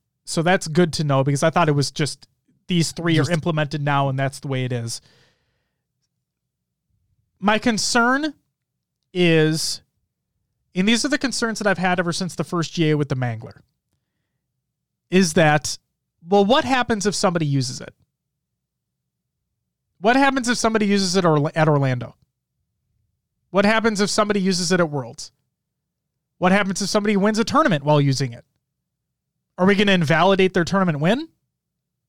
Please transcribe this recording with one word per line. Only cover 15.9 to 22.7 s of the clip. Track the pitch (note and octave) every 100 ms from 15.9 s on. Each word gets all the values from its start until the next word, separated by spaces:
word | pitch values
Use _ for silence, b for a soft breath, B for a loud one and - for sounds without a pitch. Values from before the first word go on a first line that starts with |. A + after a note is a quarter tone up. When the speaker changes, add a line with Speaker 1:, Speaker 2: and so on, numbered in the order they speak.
| _ _ _ E3
Speaker 1:
well, | G3+
what | G3 C#4
happens | B3 C4 A#3+ A3 G3+
if |
somebody | - G3 F3 D3+
uses | C#3 B2+ B2+
it? | - - _ _ _ _ _ _ _ _ _ _ _ _ _ _ _ _ _ _ _ _
What | G3 B3+
happens | C#4 C4+ A#3+
if | A#3
somebody | A3+ A3 G#3
uses | G3+ F#3+ F#3
it |
or-, | F3 D3+ D3 -
at | D#3
Orlando? | D3 C3+ B2 A#2 - _ _ _ _ _